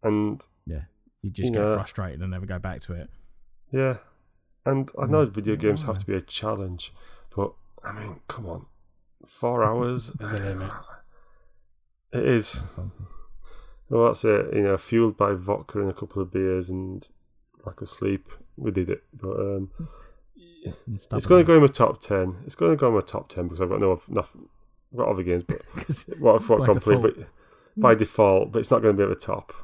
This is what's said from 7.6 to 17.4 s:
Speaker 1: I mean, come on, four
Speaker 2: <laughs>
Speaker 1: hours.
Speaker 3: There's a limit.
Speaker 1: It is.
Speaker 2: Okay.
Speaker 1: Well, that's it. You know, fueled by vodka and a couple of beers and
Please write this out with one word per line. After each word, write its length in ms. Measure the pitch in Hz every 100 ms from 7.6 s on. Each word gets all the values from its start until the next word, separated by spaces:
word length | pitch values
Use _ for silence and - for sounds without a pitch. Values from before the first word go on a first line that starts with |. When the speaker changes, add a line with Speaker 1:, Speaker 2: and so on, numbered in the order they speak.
| - -
Speaker 1:
I 80 | -
mean, 280 | 101 104 147 -
come 180 | - 98
on, 180 | 85 - _ _ _ _ _ -
four 380 | - 120 123
Speaker 2:
<laughs> 40 | 107
Speaker 1:
hours. 400 | 117 123 123 113 -
Speaker 3:
There's 140 | 104
a 60 | 104
limit. 320 | 98 95 95 - - - - - - - _ _ _ _ _ _ _
Speaker 1:
It 140 | 120 123
is. 340 | 120 104 - - -
Speaker 2:
Okay. 120 | 92 - - - - - - - - - -
Speaker 1:
Well, 160 | 117 117
that's 180 | 110 107
it. 280 | 104 -
You 100 | -
know, 140 | 101 95
fueled 400 | - 113 113 104
by 160 | 101
vodka 460 | 98 90 104 - 104
and 80 | 98
a 40 |
couple 280 | 90 104 101
of 100 | 92
beers 380 | 92 95 92 90
and 380 | 92 95 95 - _ _ _